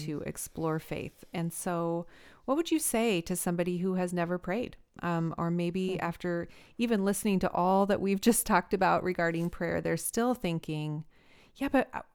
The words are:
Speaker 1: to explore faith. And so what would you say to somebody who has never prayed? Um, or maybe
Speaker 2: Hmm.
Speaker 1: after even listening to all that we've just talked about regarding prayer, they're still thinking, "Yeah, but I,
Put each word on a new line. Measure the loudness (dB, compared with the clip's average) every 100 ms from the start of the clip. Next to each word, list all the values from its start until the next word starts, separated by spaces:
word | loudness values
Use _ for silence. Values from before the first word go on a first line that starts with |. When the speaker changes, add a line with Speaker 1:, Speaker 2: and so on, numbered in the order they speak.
| -4
Speaker 1:
to | -6
explore | -6 -8 -10 -4 -2 -2
faith. | -4 -8 -8 -14 -10
And | -6 -4
so | -4 -4 -2 -2 -4 -6 -16 -20 -10 -2
what | 0
would | 2
you | 0
say | 0 0 2 0
to | 0 -4
somebody | -2 0 0 0
who | 0
has | 0 0
never | 0 -2 -2
prayed? | -2 -4 -6 -10 _ -8
Um, | -2 0 -2 -2
or | -2
maybe | 0 0 -2 -2 -2
Speaker 2:
Hmm. |
Speaker 1:
after | -4 -4 -4 -4 -6 -12 -14 -4
even | 0 2
listening | 2 2 2 2
to | 2
all | 2 4 4 4
that | 2
we've | 2 4
just | 4 4 4
talked | 2 2
about | 2 4 4
regarding | 2 0 0 0 -2
prayer, | -2 -2 -2
they're | 0 -2
still | -2 0 0
thinking, | 0 -2 -2 -4 -4 -4 -6 -10 -18 _ -20 -18
"Yeah, | -6 0
but | 2 2
I, | -4 -12